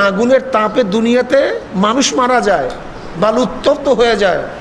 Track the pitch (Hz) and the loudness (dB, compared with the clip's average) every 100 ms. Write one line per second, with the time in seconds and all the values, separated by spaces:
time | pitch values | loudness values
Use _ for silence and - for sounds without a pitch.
0 | 202 190 240 262 254 220 214 254 208 220 | 0 2 2 2 2 0 0 0 0 0
1 | 226 247 247 269 330 466 - 185 208 254 | 2 2 2 2 2 -2 -6 -2 0 2
2 | - - 247 247 202 170 127 - - - | 0 0 2 2 2 0 -2 -8 -12 -14
3 | - 165 208 233 233 - - 294 285 220 | -12 -2 0 0 -2 -2 0 0 0 2
4 | 240 214 196 151 - - | 2 2 0 0 -6 -10